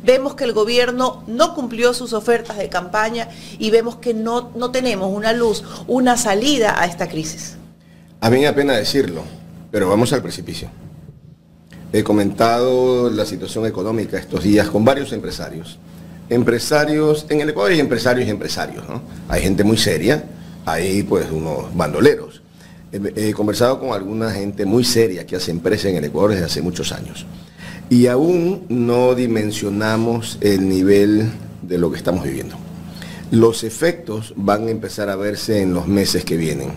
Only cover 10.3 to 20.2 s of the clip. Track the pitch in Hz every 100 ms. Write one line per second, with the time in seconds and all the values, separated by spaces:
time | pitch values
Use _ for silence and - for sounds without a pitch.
10.3 | 85 82 85 - - - - - - -
11.3 | - _ - - - - 107 107 104 101
12.3 | 98 113 117 127 127 127 123 123 107 107
13.3 | 95 90 117 110 - 98 113 98 95 -
14.3 | 95 90 104 101 104 113 139 135 110 90
15.3 | - 85 80 85 - - - - - -
16.3 | 120 120 117 - 151 151 151 151 151 -
17.3 | 151 151 165 202 170 135 117 123 123 117
18.3 | 101 - - 80 50 - - - - -
19.3 | 87 95 92 104 110 - 80 92 151